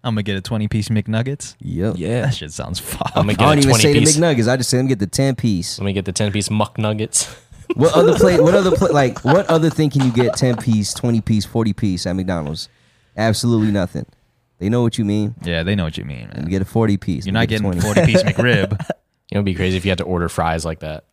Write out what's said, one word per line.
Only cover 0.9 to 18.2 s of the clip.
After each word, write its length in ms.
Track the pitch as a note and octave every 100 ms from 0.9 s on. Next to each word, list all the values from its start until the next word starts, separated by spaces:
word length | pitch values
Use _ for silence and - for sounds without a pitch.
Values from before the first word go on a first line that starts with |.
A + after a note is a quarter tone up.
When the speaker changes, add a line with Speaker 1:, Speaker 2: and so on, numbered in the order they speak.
Speaker 1:
McNuggets. 640 | A2 G#2 A2 B2 C#3+ - -
Speaker 2:
Yep. 360 | - D#2+ G#2 F2+
Speaker 3:
Yeah. 240 | E2+ A#2+
Speaker 1:
That 120 | C3+
shit 180 | A2+ D2+
sounds 260 | - - F#2
fucked. 380 | - - - -
Speaker 4:
I'm 100 | F#3+
gonna 60 |
Speaker 2:
I 20 |
Speaker 4:
get 40 | G2+
Speaker 2:
don't 180 | B2+ D3+
Speaker 4:
a 20 |
Speaker 2:
even 120 | C3+
say 180 | A#2+ C#3+
the 120 | C#3+
Speaker 4:
twenty-piece. 120 | D#3 D3+
Speaker 2:
McNuggets. 300 | E3 B2+ A2+
I 40 | C3
just 140 | A#2+
say, 60 | B2
"Let 80 |
me 40 | C3
get 100 | A#2
the 80 | G2
ten-piece." 720 | - C3+ B2 A#2+ F#2 E2 -
Speaker 4:
Let 40 |
me 80 | G2
get 120 | G2
the 80 | F#2
ten-piece 360 | F2 G#2 G#2 G2+
McNuggets. 880 | G#2+ G#2 - G#2+ G#2+ G#2+ - - - _
<laughs> 260 | - -
Speaker 2:
What 200 | - C#3+ -
other 180 | C#3 -
play? 220 | F#3+ F3
What 160 | D#3
other 160 | G3+ F#3 E3
play? 140 | F3+
Like, 320 | D3 B2+ -
what 200 | B2 F3 G3
other 220 | E3 D#3+
thing 200 | D3+ D3+
can 140 | C#3
you 80 | C3
get 220 | A#2 B2 -
ten-piece, 580 | C3 A2+ A#2 A2 G2+
twenty-piece, 500 | - B2 A#2 - G#2+ F#2+
forty-piece 600 | A#2 A2+ F#2+ G#2 F2+ F#2
at 60 |
McDonald's? 540 | F#2+ F#2 F2 D2 D#2+ - _ _ _ _ -
Absolutely 560 | A2+ G#2+ A#2+ A2+ G#2+
nothing. 340 | G2+ F#2 C#2 - _ _ _ _ _
They 80 | F#2+
know 140 | A#2+
what 140 | A#2+ -
you 60 |
mean. 300 | G#2 G#2 G#2 A#2
Speaker 1:
Yeah, 220 | F2 E2+
they 100 | E2+
know 80 | G2+
what 160 | D#2+ -
you 60 |
mean, 240 | A#1+ B1+ G#1
man. 120 | G#1+
Speaker 2:
You 60 | D#2
get 120 | F#2+
a 20 |
forty-piece, 640 | F#2+ A2+ A2 G2 - D2 G2
Speaker 1:
You're 40 |
Speaker 2:
you 20 |
Speaker 1:
not 160 | G#2+ A#2
Speaker 2:
get 100 | A2
a 40 |
Speaker 1:
getting 160 | G2+ F2+
Speaker 2:
twenty. 140 | -
Speaker 1:
forty-piece 280 | - D#3 A2+